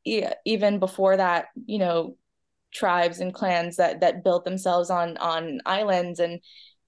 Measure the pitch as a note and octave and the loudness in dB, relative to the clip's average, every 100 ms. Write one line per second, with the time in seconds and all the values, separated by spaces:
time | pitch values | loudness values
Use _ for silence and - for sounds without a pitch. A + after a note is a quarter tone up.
0 | - A3 - - - G#3+ G#3 G3+ F#3 F#3 | -4 -2 -2 -4 -2 0 2 2 0 2
1 | F#3+ F#3+ F#3 E3+ - - - G#3 F#3 E3+ | 4 4 4 2 -2 -10 -6 -2 0 0
2 | D#3+ - _ _ _ _ _ - G3+ F3 | -2 -8 _ _ _ _ _ -2 2 2
3 | F3 E3+ F#3 F#3 G3 F3 E3+ E3+ F3 - | 2 0 -8 -4 -2 0 -2 0 0 2
4 | F3 F#3 F#3+ F3 F3+ F#3 F#3 F3 F3 F3+ | 0 2 2 2 0 -4 0 0 0 0
5 | E3+ E3 E3+ E3 E3 C#3 - F#3+ G#3+ F#3 | -2 -2 -2 -2 -4 -6 -2 -2 2 0
6 | F3 E3+ E3+ E3+ - - - _ | 0 -2 -4 -4 -14 -20 -20 _